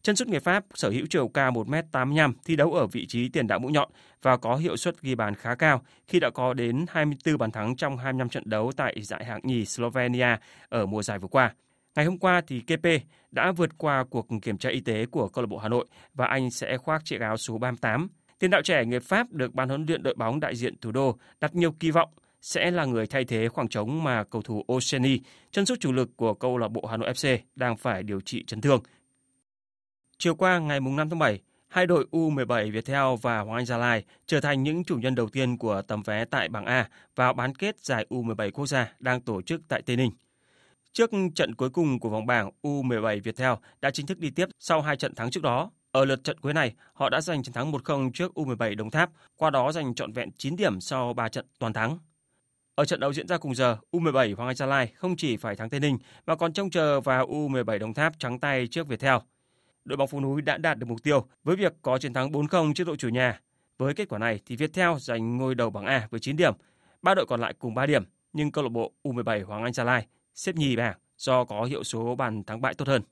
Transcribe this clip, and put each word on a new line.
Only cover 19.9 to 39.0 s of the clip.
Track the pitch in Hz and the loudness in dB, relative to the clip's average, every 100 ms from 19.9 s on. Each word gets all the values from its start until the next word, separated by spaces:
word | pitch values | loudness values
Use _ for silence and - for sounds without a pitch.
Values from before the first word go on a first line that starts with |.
| 165 | -2
đội | 131 | -2
bóng | - 113 139 | -2 -2 0
đại | 151 120 | -2 -2
diện | 117 - | -4 -4
thủ | 113 | -4
đô | 123 135 113 - _ | 0 0 0 -10 _
đặt | 151 | -2
nhiều | 175 170 | 2 2
kỳ | 156 165 | 2 2
vọng | 165 - _ _ _ | 4 2 _ _ _
sẽ | - - 170 | -6 0 2
là | 175 | 2
người | 139 117 110 | 0 0 0
thay | 139 | -2
thế | 123 113 113 | 0 0 0
khoảng | - 117 | -2 -2
trống | 110 107 156 | -2 -2 -2
mà | 151 117 | 0 0
cầu | 101 113 | -2 -6
thủ | 104 107 - | -4 -6 0
Oseni, | 127 - 139 131 131 - - _ | 0 0 2 4 2 -2 -20 _
chân | - 196 | 0 0
sút | 254 | 0
chủ | 151 | 0
lực | 127 120 - | 2 0 0
của | 113 | -2
câu | 101 127 123 | 0 -2 0
lạc | 110 | -2
bộ | 113 - | -4 -4
Hà | 113 | -4
Nội | - | -2
F | 123 143 120 | -2 0 0
C, | _ - | _ -4
đang | 123 113 | -4 -2
phải | 127 98 | -4 -4
điều | 104 98 | -4 -6
trị | - 117 - | -6 -8 -6
chấn | 107 | -2
thương. | 139 131 - _ _ _ _ _ _ _ _ _ _ _ _ _ | 4 2 2 _ _ _ _ _ _ _ _ _ _ _ _ _
Chiều | 175 | 0
qua, | 160 185 180 | 2 2 2
ngày | 151 139 | 2 0
mùng | 131 139 | 0 0
năm | 156 | -2
tháng | 165 | 2
bảy, | 143 101 _ _ _ | 2 0 _ _ _
hai | 180 180 | 2 4
đội | 170 131 | 4 4
U | 160 160 | 2 2
mười | 143 | 2
bảy | 120 120 107 | 2 0 0
Viettel | 110 120 139 135 120 | -2 -2 0 2 0
và | 120 113 | 0 -2
Hoàng | 104 117 | -2 -4
Anh | 123 | -2
Gia | 120 | 0
Lai | 120 113 - _ - | 2 0 -2 _ 0
trở | 147 | 0
thành | 143 135 | 2 2
những | 139 165 | 0 -2
chủ | 165 139 | -2 -2
nhân | 127 | 0
đầu | 123 110 | 0 0
tiên | 131 127 123 | 0 0 0
của | 113 98 | 0 -2
tấm | 98 107 | -2 -6
vé | 104 104 | -2 -4
tại | 117 135 90 | -2 -2 -2
bảng | 110 | -4
A | 101 127 113 - _ - | 0 0 0 -8 _ 2
vào | 127 | 2
bán | 127 127 | 2 -2
kết | 135 202 - | -2 -6 -6
giải | - 120 107 | -4 -4 -2
U | 127 | -4
mười | 117 | -4
bảy | 104 101 | -2 -4
quốc | - 139 | -4 -2
gia | 135 113 _ | 0 -2 _